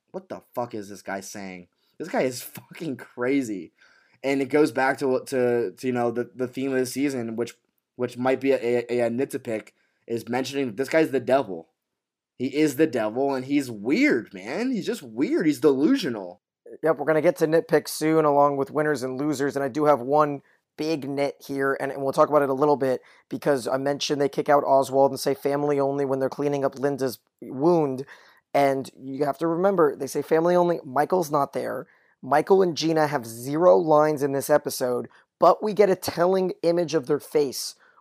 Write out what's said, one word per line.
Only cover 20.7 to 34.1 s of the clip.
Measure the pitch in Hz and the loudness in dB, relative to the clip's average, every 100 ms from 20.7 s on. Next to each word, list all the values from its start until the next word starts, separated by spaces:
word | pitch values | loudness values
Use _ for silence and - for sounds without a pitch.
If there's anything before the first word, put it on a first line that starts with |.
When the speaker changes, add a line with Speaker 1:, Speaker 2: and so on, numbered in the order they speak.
| - | -8
Speaker 2:
big | 151 160 131 | -4 -4 -4
nit | 139 143 - | -2 -4 -4
here, | - 139 139 139 | -10 -2 0 0
and, | 135 | -4
and | 139 | -4
we'll | 135 | -2
talk | 135 151 | 2 4
about | 151 | 4
it | 139 | 2
a | |
little | 135 151 143 | 2 2 2
bit, | 131 127 - _ _ | 2 -2 -6 _ _
because | 135 160 139 117 | -4 0 0 0
I | 135 | -2
mentioned | 139 143 - 147 | -2 -2 -2 0
they | 139 | 0
kick | - 147 | 0 2
out | 147 | 2
Oswald | - 135 127 131 139 | 4 2 4 4 2
and | 135 | 2
say, | - | -2
"Family | 135 143 143 147 143 | -2 -2 -2 0 0
only," | 139 139 | 0 0
when | 139 135 | -2 -2
they're | 131 | -2
cleaning | - 143 143 | -2 -2 0
up | 135 135 | -2 -2
Linda's | 139 139 131 104 _ _ | -2 -2 -4 -4 _ _
wound, | 120 131 156 175 147 127 139 - _ _ _ | -14 0 2 4 2 -4 -10 -18 _ _ _
and | 139 139 135 131 - | 2 2 0 -6 -14
you | 131 135 | -12 -4
have | 143 135 | -4 -2
to | 165 | -2
remember, | 165 190 190 151 | 0 2 4 4
they | - 139 | 2 -4
say, | 151 | -6
"Family | 139 160 170 180 | 0 2 4 4
only," | 175 170 | 2 0
Michael's | 139 127 151 185 156 | -2 -2 0 0 0
not | 147 139 | 0 0
there. | - 120 113 165 _ _ _ | -4 -6 -8 -10 _ _ _
Michael | 131 143 156 190 | 0 0 4 4
and | 185 139 | 4 0
Gina | 156 160 151 | 0 2 2
have | 147 113 | 0 -6
zero | 117 123 147 180 190 | -10 -6 2 6 6
lines | 160 151 151 | 6 4 4